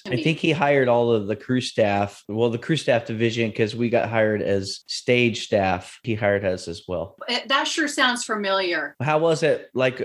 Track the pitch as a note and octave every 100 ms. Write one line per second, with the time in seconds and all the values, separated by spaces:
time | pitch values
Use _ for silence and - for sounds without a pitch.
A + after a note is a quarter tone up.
0 | - C3 D4 D#3 E3+ D3+ C#3+ C#3+ B2+ A#2+
1 | A#2+ A2+ G2+ G#2+ - B2+ A#2+ - G#2+ G2+
2 | G2+ - - G#2+ A#2+ A#2 - D#3+ - A#2+
3 | - A2 A2+ A2+ A2+ G#2 A2 A2+ A#2+ A2
4 | A2+ A2+ A2 G#2+ - G2 G2 - - -
5 | - B2 A#2+ G#2 - G#2+ F#2+ F2+ - -
6 | - A2 G#2+ G2+ G2 F2+ - E2+ - F2
7 | E2 - - A#3+ A3+ C4+ D#4+ - D4+ -
8 | C4 A#3+ - G#3+ G3+ G3 F#3+ E3 C#3+ -
9 | C3 D3+ E3 D#3 D#3 B2+ - B2+ C3 B2+